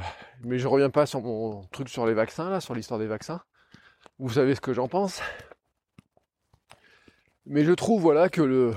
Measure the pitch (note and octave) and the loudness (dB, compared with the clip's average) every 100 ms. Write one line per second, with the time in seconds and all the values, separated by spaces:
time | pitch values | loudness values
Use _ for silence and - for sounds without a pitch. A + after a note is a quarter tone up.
0 | F2+ - - B2+ A#2+ B2+ C3 C3+ C#3 D3 | -8 -12 -20 -14 -6 -4 2 2 4 2
1 | D3 C3+ A#2 A2 A2+ G#2 F#2 - C3+ - | 0 -2 -6 -6 -6 -8 -12 -12 -8 -2
2 | A#2 A2 A2+ - E3+ F#3+ - B2 G#2+ A2+ | 2 2 0 -4 -4 -4 -4 -8 -6 -6
3 | A2 G#2+ - F3 - _ _ - _ _ | -6 -6 -8 -12 -14 _ _ -20 _ _
4 | _ - C3 A#2+ C3+ C3+ - B2 B2+ F3+ | _ -10 -2 2 2 2 -2 -2 -2 -2
5 | G3 - - - - - _ _ _ - | -2 -4 -10 -12 -18 -20 _ _ _ -20
6 | _ _ _ _ _ _ _ - _ _ | _ _ _ _ _ _ _ -20 _ _
7 | _ _ _ _ - C#3+ D3+ F3 - A3+ | _ _ _ _ -4 2 4 2 2 4
8 | E3 D3 F3+ - C#3+ C3 B2 | 4 6 4 2 2 4 2